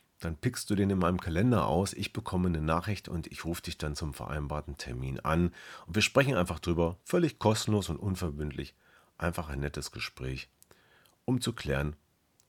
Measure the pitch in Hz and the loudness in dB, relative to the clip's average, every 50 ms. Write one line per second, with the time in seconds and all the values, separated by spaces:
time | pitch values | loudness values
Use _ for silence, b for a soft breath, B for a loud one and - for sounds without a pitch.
0 | b b b - - 85 82 - - 127 - - - - 104 95 101 98 98 92 | b b b -8 -6 -6 -4 -2 -2 -4 -2 -4 -4 0 2 2 4 4 4 4
1 | 87 85 90 87 - 90 80 87 113 127 120 92 64 53 73 90 101 - - - | 4 2 2 2 0 0 2 4 4 6 6 4 4 4 2 2 2 0 -2 -6
2 | 101 - - 113 - - 98 90 90 90 82 78 78 78 80 87 - 107 101 - | -6 -6 -6 -8 -6 -2 0 0 2 2 2 2 2 2 2 2 0 -2 -4 -4
3 | - - - 82 76 - - - - 82 85 - - 85 - - 80 73 71 - | -6 -8 -6 -6 -6 -8 -10 -8 -6 -6 -6 -6 -6 -8 -6 -4 -4 -4 -4 -4
4 | 85 73 69 - 65 - 73 76 73 71 73 76 - 73 67 - - 65 60 62 | -4 -6 -6 -6 -6 -6 -4 -4 -4 -4 -4 -4 -6 -8 -10 -10 -8 -8 -6 -6
5 | 65 65 65 - - 71 78 85 87 87 B B B B B B B B 85 107 | -6 -6 -6 -2 0 2 4 4 4 4 B B B B B B B B 0 2
6 | - - - 135 139 139 123 90 90 - 85 78 - 90 85 85 85 82 85 - | 2 4 4 4 4 6 4 2 2 2 0 -2 0 0 2 4 4 2 0 -4
7 | - - - 175 170 139 - - - 107 110 - - 110 107 104 90 - 78 - | -6 0 2 2 2 2 2 4 4 4 4 4 2 2 2 0 0 -2 -4 -4
8 | 98 101 92 - 90 78 71 76 76 76 - - 69 - - b b b b b | -2 -4 -2 -2 -2 -4 -2 -4 -4 -4 -4 -6 -8 -10 -10 b b b b b
9 | b b b - 82 87 85 90 80 76 69 69 71 73 - 73 67 - - - | b b b -4 -4 -2 -2 -4 -6 -6 -4 -4 -4 -4 -4 -6 -8 -8 -8 -8
10 | - - - - 64 65 65 64 - _ _ _ - b b b b b b b | -10 -10 -8 -8 -6 -6 -6 -6 -10 _ _ _ -20 b b b b b b b
11 | b b b b - - 131 120 - 135 113 - - 76 67 69 73 76 78 - | b b b b -2 -2 0 0 0 -2 -4 -4 -2 -2 0 0 0 -2 -4 -8
12 | _ _ _ _ _ _ _ _ _ | _ _ _ _ _ _ _ _ _